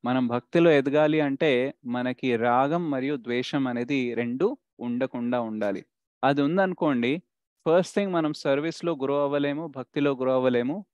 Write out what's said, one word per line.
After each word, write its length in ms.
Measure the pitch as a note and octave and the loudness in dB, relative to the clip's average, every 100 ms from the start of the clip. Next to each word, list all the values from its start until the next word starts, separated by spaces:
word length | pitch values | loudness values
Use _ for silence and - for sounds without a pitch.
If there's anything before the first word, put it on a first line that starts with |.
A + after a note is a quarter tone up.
మనం 200 | B2 B2+ B2 | 0 0 0
భక్తిలో 420 | A#2+ _ E3+ E3+ | -2 _ 4 6
ఎదగాలి 480 | D3 C3+ D3 D3+ D#3 | 6 4 2 4 2
అంటే 300 | C#3+ C3+ D#3+ B2 C3+ - B2 | 0 0 2 2 0 -6 -8
మనకి 420 | B2 B2 B2 C3 A#2 | -4 -4 -2 -2 0
రాగం 460 | A#2+ A#2+ C#3 E3+ E3+ | 2 2 2 0 -2
మరియు 260 | C3+ C3+ D3 | -2 -4 -6
ద్వేషం 460 | A#2 A#2+ B2+ D3 C3 | -4 -4 -2 -2 -2
అనేది 340 | A#2+ A#2+ C#3 B2 | -2 -2 -2 -2
రెండు 320 | A#2 A#2+ B2+ F#3+ C#4 _ _ | -2 -4 0 -2 -2 _ _
ఉండకుండా 580 | A#2+ A#2+ C3 B2+ A#2+ B2 | -6 -2 -4 -4 -2 -2
ఉండాలి. 420 | A2+ G#2+ G#2 G2 - _ _ _ | -2 -4 -4 -4 -10 _ _ _
అది 180 | C3 C#3+ | 0 2
ఉందనుకోండి, 680 | C#3+ F3+ F#3+ F3+ D#3+ B2+ A#2+ D#3+ _ _ _ _ - | 0 2 0 0 0 0 0 -2 _ _ _ _ 2
first 280 | E3+ F3 | 2 2
thing 180 | - G3+ | -2 -2
మనం 200 | F3 D#3 D3+ | -2 -2 -2
సర్వీస్‌లో 560 | D#3 C#3 D#3+ D#3 E3+ D#3 | -2 0 -2 -6 -6 -4
గ్రో 200 | C3+ C#3+ | -2 0
అవ్వలేము, 440 | C#3+ C#3+ C#3+ C#3+ E3 | 0 0 -2 -4 -8
భక్తిలో 440 | C3+ B2 - C#3+ | -12 -8 -2 -2
గ్రో 180 | C3+ B2+ | 0 0
అవ్వలేము. 420 | C3 B2+ B2 B2 F3+ G3+ | 2 2 2 0 -4 -8